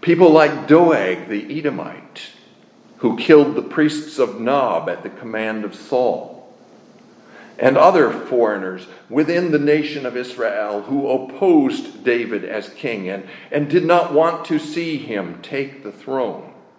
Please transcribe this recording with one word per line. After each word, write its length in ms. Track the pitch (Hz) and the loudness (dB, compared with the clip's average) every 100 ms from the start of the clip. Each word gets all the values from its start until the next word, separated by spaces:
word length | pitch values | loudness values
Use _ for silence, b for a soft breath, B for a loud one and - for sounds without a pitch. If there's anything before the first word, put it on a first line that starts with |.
People 280 | - 170 180 | 2 6 8
like 380 | 156 151 - - | 8 4 0 4
Doeg 600 | 156 170 139 92 90 - | 6 6 4 0 -4 -6
the 300 | 104 107 143 | -8 -6 -6
Edomite, 720 | 147 127 80 - - - - _ _ _ _ _ _ - | -6 -6 -12 -14 -20 -20 -20 _ _ _ _ _ _ -6
who 200 | 120 110 | -4 -4
killed 380 | - 156 143 127 | 6 6 6 -2
the 80 | |
priests 560 | - - 151 151 - - | -4 -2 -2 -2 -12 -4
of 200 | 120 107 | -4 -2
Nob 480 | 113 139 123 82 82 | -2 0 0 -2 -4
at 120 | 87 | -8
the 80 | - | -10
command 560 | - 117 110 110 110 104 | -14 -10 -6 -6 -6 -10
of 80 | |
Saul, 640 | - - 127 123 80 - - - _ _ _ _ _ _ _ B B B B | -12 -4 0 0 -2 -8 -18 -20 _ _ _ _ _ _ _ B B B B
and 180 | 127 143 | 2 6
other 340 | 165 185 123 | 6 6 2
foreigners 760 | - - 123 110 104 95 92 - B B | 0 -4 0 0 0 -6 -10 -16 B B
within 440 | 135 151 175 175 | -2 0 0 0
the 80 | 147 | 0
nation 440 | 143 151 147 147 127 | 2 0 -2 -8 -8
of 100 | 123 | -8
Israel 640 | 123 123 113 101 104 104 | -10 -6 -4 -4 -4 -6
who 240 | 104 139 135 | -4 -4 -2
opposed 960 | 127 - - 196 160 135 - - - | -2 -4 -2 4 4 4 -2 -10 -6
David 400 | 127 120 117 104 | -2 -2 -2 -6
as 260 | 92 104 92 | -6 -10 -12
king 380 | - 139 110 92 | -10 -8 -6 -8
and, 160 | 98 95 B B | -10 -12 B B
and 180 | 143 143 | -4 0
did 160 | 170 160 | 0 4
not 260 | 175 - | 2 4
want 340 | 147 165 170 - | 2 2 0 -4
to 120 | 156 | -4
see 400 | - 175 165 151 | -4 -8 -6 -8
him 420 | 104 107 87 85 | -6 -8 -8 -12
take 400 | - 135 135 - | -10 -8 -8 -10
the 80 | 104 | -18
throne. 600 | - - 131 113 92 - - _ | -16 -8 -4 -4 -6 -18 -20 _